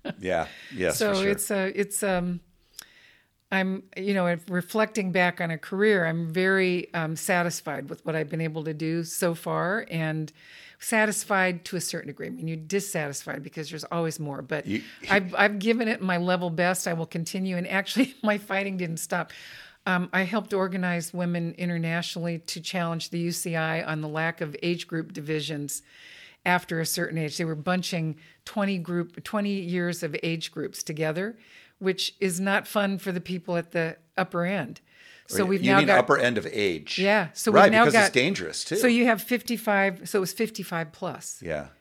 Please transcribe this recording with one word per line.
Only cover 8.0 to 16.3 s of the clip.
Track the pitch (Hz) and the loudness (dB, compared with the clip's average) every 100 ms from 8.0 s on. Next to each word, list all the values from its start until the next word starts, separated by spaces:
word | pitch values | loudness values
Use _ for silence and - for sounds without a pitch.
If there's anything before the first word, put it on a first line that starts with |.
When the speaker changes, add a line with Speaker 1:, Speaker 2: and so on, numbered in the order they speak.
| 170 | -4
Speaker 2:
what | |
I've | 160 151 | -2 -2
been | 160 | -2
able | 160 160 156 | -2 -4 -6
to | |
do | 151 160 170 165 | -4 -2 -2 -4
so | - 180 | -2 0
far, | 165 170 160 165 214 - | 0 -2 -2 0 -2 -2
and | 165 156 156 151 - - - - - | -2 -2 -2 -6 -10 -20 -20 -20 -14
satisfied | - 220 214 202 - 196 185 175 - | -2 2 2 0 0 2 2 0 -4
to | 180 | -6
a | |
certain | - 170 - | -4 -6 -8
degree. | - 165 | -10 -10
I | |
mean, | - 160 | -8 -6
you're | 160 | -6
dissatisfied | 156 196 196 175 143 139 - 143 | -4 -4 -2 -4 -4 -6 -8 -10
because | 147 160 147 | -10 -10 -10
there's | 160 - | -10 -6
always | 170 165 151 | -2 -2 -2
more, | 147 139 | -6 -8
but | 143 151 120 | -6 -6 -2
Speaker 1:
You | 104 - - - | -4 -4 -10 0
Speaker 2:
I've, | 196 185 - | 0 2 2
I've | 208 208 | 2 4
given | 214 233 220 | 0 2 2
it | 240 | 0
my | 185 175 | 0 0
level | 180 | 2